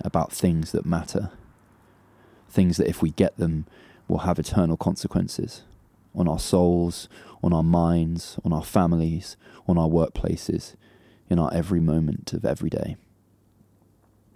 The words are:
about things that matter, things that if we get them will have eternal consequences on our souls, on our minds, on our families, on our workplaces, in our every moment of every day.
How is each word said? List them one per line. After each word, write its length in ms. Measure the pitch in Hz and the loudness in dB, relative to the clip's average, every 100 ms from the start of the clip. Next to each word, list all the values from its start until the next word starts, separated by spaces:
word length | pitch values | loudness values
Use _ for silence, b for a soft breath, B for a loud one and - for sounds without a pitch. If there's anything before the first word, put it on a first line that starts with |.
about 280 | - 82 - | -4 -2 -2
things 420 | - 90 82 80 | 0 0 2 -2
that 120 | 82 | -4
matter, 460 | - 82 - - 104 - - _ _ _ b b b b b b _ | -2 -4 -4 -4 -6 -8 -20 _ _ _ b b b b b b _
things 260 | - 90 85 | 2 4 4
that 120 | - | 0
if 140 | - | 0
we 80 | 85 | 0
get 240 | - 92 - | 2 0 0
them 280 | 85 78 80 B B B - | -2 -2 -6 B B B -4
will 100 | 87 | -2
have 200 | 92 85 | 0 -2
eternal 380 | 78 - 82 80 | 0 0 2 0
consequences 840 | - - - 92 90 - - - - - _ _ _ | -2 -2 -2 -2 -2 -4 -8 -10 -20 -20 _ _ _
on 140 | - 87 | -2 0
our 100 | 82 | 0
souls, 720 | - 92 87 87 87 - - B B B | 2 4 4 4 0 -4 -14 B B B
on 100 | 90 | 0
our 100 | 82 | 2
minds, 760 | 82 85 85 85 82 85 - - | 4 4 4 2 0 -4 -8 -6
on 80 | 87 | -2
our 120 | 80 | -2
families, 720 | - 104 87 85 82 80 - - B B - | 0 2 2 2 0 -2 -8 -18 B B 0
on 120 | 85 | 2
our 100 | 80 | 4
workplaces, 880 | 82 82 - - 87 - - - - b b b b - | 2 0 -2 -4 -4 -4 -6 -6 -18 b b b b -2
in 100 | 85 | 0
our 140 | 78 | 2
every 280 | 87 85 85 | 0 0 0
moment 520 | 80 80 78 - - | 2 2 0 -4 -6
of 120 | - | -4
every 260 | - - - | -4 -2 -4
day. 260 | - - - _ _ _ _ _ _ _ _ _ _ _ _ _ | -4 -6 -10 _ _ _ _ _ _ _ _ _ _ _ _ _